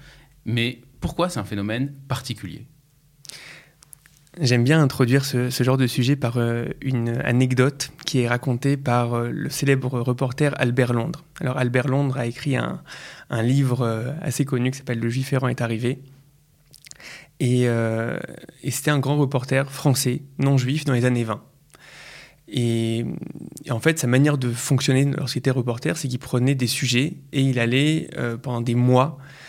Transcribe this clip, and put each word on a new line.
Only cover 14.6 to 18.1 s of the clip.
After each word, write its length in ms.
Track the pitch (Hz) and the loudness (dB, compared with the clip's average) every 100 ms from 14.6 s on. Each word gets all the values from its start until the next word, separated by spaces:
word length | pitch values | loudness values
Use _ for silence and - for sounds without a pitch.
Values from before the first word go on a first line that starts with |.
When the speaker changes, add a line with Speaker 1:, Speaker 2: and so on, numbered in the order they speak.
| 127 | -2
Speaker 2:
qui 40 | 131 | -4
s'appelle 240 | - 117 | -6 -4
Le 80 | 117 | -2
Juif 240 | 127 131 | -2 -2
errant 160 | 135 127 | -2 0
est 140 | 123 | -2
arrivé. 400 | 117 113 120 139 - - _ _ _ _ _ - - - - - - _ | -2 -2 -2 -4 -10 -20 _ _ _ _ _ -20 -20 -20 -20 -20 -20 _
Et, 280 | 127 123 123 | 2 4 4
euh, 520 | 117 113 113 117 | 2 0 -2 -4